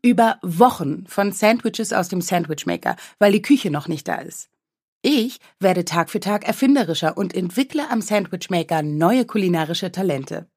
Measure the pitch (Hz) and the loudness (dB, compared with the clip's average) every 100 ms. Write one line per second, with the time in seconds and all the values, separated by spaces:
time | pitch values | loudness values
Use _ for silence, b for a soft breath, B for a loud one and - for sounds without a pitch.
0 | 247 208 226 220 185 165 240 - 143 151 | 2 4 4 2 -2 4 4 4 -4 -6
1 | 190 - 202 196 214 233 226 190 220 - | -6 -2 -2 2 2 2 -2 -4 -2 -2
2 | 180 185 175 180 156 151 - - - - | -2 -4 -2 -2 -2 -6 -6 -4 -4 -4
3 | B B 208 196 - 285 185 147 147 156 | B B 4 4 4 2 2 -4 -4 -8
4 | - - - - - _ _ _ _ _ | -6 -8 -8 -16 -20 _ _ _ _ _
5 | 262 285 233 - b b 190 180 175 165 | 0 2 0 -4 b b 2 2 0 -2
6 | 160 208 196 208 - 202 269 277 170 160 | -2 -2 -2 -2 -2 0 4 4 2 0
7 | 160 175 190 - 180 240 269 311 302 226 | -2 -2 -4 -4 -4 -2 -2 -4 -4 -4
8 | - 208 196 180 - 180 160 160 151 151 | 0 -2 -2 -8 -4 -2 0 -2 0 2
9 | 170 254 240 220 185 165 156 170 185 175 | 4 4 2 0 0 0 -2 -4 -6 -4
10 | 185 139 135 165 170 | -2 -2 -6 -10 -12